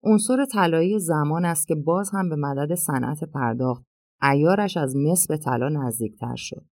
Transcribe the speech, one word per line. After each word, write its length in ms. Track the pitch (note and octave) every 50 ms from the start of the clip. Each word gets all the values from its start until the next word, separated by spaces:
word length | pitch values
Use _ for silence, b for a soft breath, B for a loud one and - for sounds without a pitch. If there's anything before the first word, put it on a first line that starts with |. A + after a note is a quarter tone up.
| -
عنصر 420 | G#3 A3 G#3 G#3 - B3+ B3+ C#4
طلایی 540 | C4+ A#3 G#3 F#3 E3+ E3 E3 E3 F#3 G#3 G#3+
زمان 460 | F3+ D#3+ E3 D3+ D3 D3 D#3 E3 F3+
است 220 | F3 E3+ E3 - -
که 80 | E3
باز 340 | D3+ C#3+ D#3 E3 F#3 G3+ G3 -
هم 160 | G3 F#3 F3+
به 60 | D#3
مدد 400 | D3 C#3+ C#3+ C#3 C#3 C#3+ D3+ F3
صنعت 480 | F3+ - - D3 C3 B2 A#2+ D3+ D3+ D#3+
پرداخت 600 | D#3 - C#3 C3 A#2 A2+ A#2+ B2+ B2+ B2 B2 - _ _ _ _ _ _ _
عیارش 560 | - C#3 C#3 C#3+ D3 E3 F#3+ G3+ G#3 G3 - E3+
از 180 | D3 C3 C3
مس 320 | C#3 C#3 D3+ F3 F3+ - -
به 100 | F3 D#3
طلا 320 | D3+ B2+ B2+ A#2 B2+ C#3
نزدیکتر 680 | D#3 D3 C3+ B2+ A2 A#2 A#2 G#2 G#2+ - A#2+ A#2+ B2
شد. 300 | B2 - - - - - _ _